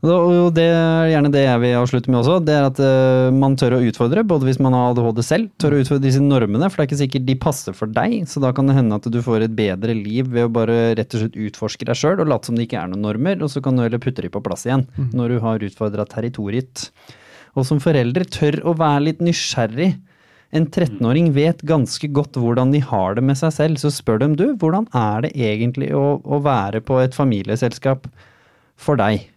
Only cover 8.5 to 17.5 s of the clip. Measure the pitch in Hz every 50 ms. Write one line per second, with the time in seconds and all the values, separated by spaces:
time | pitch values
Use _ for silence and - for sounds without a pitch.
8.5 | 127 135 135 139 135 135 127 113 104 104 - 120 117 120 117 117 117 110 110 113
9.5 | 113 107 110 101 92 92 98 110 117 113 101 104 107 123 131 131 123 120 120 117
10.5 | 113 117 113 110 117 117 117 117 113 110 107 - - 113 107 113 - - 110 104
11.5 | - - - 104 - - - - 120 - - 151 185 196 170 151 135 110 - -
12.5 | 120 117 117 113 - 110 85 90 92 98 104 104 104 110 135 180 202 175 156 147
13.5 | - 143 135 139 131 127 120 117 117 120 - 131 123 - 87 90 - 101 113 104
14.5 | 90 - - 113 127 135 131 131 - - 139 123 113 127 120 117 123 120 110 113
15.5 | 110 107 104 98 - - 110 107 101 104 104 - - - 110 120 127 - 107 101
16.5 | 101 123 131 127 _ - - - _ _ _ - - - - - - - - _